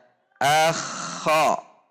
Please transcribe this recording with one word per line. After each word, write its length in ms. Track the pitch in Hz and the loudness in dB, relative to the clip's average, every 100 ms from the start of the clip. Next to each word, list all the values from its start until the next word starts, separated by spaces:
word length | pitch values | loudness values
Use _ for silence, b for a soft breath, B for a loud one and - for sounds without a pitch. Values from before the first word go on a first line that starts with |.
| _ _ _ _ | _ _ _ _
akha, 1200 | 139 156 160 151 - - - - 165 156 139 90 - _ _ | 0 2 2 0 -8 -10 -12 -6 0 2 2 0 -6 _ _